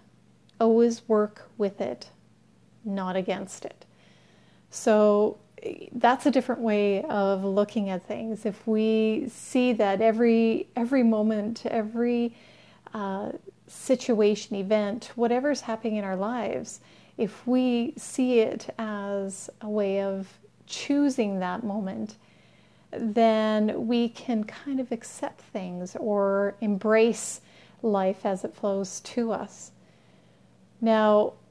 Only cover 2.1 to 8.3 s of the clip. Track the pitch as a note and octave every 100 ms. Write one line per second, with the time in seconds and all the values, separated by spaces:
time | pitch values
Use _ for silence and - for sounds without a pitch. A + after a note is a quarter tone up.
2.1 | _ _ _ _ _ _ _ G#3+ G3 F#3
3.1 | F#3 F#3 F#3+ F#3+ - - - - _ _
4.1 | _ _ _ _ _ _ - - G#3+ G#3+
5.1 | G#3 G#3+ - _ - - - - A#3+ A#3
6.1 | C4 D4 B3 A#3+ B3 A#3 G#3 G#3 G3 D4+
7.1 | G#3+ G3 F#3+ G3 G3 G#3 A3+ G3 F#3 -
8.1 | G#3+ A3+